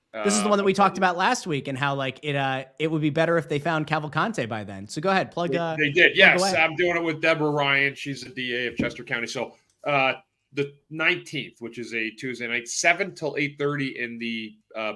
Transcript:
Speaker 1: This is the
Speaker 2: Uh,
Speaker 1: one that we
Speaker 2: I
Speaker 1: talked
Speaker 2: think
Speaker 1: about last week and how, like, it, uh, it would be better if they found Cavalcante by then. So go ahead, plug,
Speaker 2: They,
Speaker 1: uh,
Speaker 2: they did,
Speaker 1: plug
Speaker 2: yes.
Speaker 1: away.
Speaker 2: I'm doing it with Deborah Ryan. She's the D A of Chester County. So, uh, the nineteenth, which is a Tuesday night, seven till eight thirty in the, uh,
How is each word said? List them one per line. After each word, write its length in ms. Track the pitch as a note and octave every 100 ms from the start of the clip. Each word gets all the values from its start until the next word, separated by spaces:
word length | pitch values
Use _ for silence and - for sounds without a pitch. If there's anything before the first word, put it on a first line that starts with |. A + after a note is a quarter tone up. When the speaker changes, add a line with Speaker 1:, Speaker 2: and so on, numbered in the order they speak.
| _
Speaker 1:
This 220 | A2 G3+
is 60 | G#3
the 60 | G#3
Speaker 2:
Uh, 40 |
Speaker 1:
one 80 | G3+
that 60 |
we 80 | G3
Speaker 2:
I 20 |
Speaker 1:
talked 220 | F#3+ G3 F#3+
Speaker 2:
think 40 |
Speaker 1:
about 160 | F#3+ F3
last 300 | F#3+ B3 F#3
week 220 | C#3+ C#3+
and 100 | C3
how, 160 | C#3+
like, 260 | C#3 C3+ B2+
it, 140 | D3+ C#3
uh, 280 | C3+ C3 C3+ -
it 120 | D#3
would 100 | D#3+
be 80 | D3+
better 300 | D3 E3 E3+
if 100 | D3+
they 100 | D3
found 280 | E3+ D#3+ D3+
Cavalcante 600 | D#3 D3+ D#3 F#3+ G#3+ A#2
by 180 | A2
then. 220 | G#2 G2 G#2
So 140 | -
go 80 | F3+
ahead, 220 | F#3+ C3
plug, 220 | - F3
Speaker 2:
They, 40 | E3+
Speaker 1:
uh, 200 | E3 D#3
Speaker 2:
they 140 | D3+
did, 220 | D3+ D#3
Speaker 1:
plug 40 | D3
Speaker 2:
yes. 240 | F#3+ F3
Speaker 1:
away. 140 | F#3+ E3+
Speaker 2:
I'm 160 | D#3+ D3
doing 200 | F3 E3+
it 60 |
with 200 | E3+ D#3
Deborah 280 | D#3+ D#3+ D3+
Ryan. 440 | D3 C#3+ C#3 C#3
She's 260 | C3 C#3+ B2+
the 60 | B2
D 240 | - B2+
A 120 | A#2+ A#2+
of 80 | A#2
Chester 260 | A#2+ -
County. 240 | A#2 B2 A#2
So, 280 | B2+ A#2 - _ _ -
uh, 280 | C#3+ C3 B2+ _ _ _
the 220 | C3+ C#3+ - -
nineteenth, 680 | D#3 E3 F3 F3 - G2+ -
which 180 | A#2 A#2
is 160 | A2+
a 160 | A#2 A2
Tuesday 360 | G#2+ C3 A#2 A#2
night, 220 | A#2+ A#2+
seven 460 | - E3+ E3+ F#3+
till 220 | D3+ D3+ C3+
eight 180 | D3 C#3+
thirty 420 | D3 D3 C3+ A#2+
in 200 | A#2+ A#2
the, 400 | A#2 A2+ A2 G#2+ _ A2
uh, 180 | A2